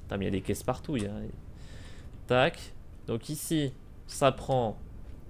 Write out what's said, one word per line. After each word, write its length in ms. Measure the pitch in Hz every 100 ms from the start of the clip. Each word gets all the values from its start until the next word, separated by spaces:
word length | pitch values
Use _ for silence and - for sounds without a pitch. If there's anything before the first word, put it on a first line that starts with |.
Putain, 140 | - 101
mais 80 |
il 40 | 95
y 0 |
a 40 |
des 80 | 95
caisses 220 | - 101
partout, 340 | - 127 - 143
il 80 |
y 20 | 101
a, 60 | 104 107 - - - - - - - - - -
tac. 320 | 123 143 - - - - - -
Donc 220 | 113 -
ici, 440 | 147 - 160 139 - - - -
ça 260 | - 139
prend 440 | 131 - 131 113 101 - - - - -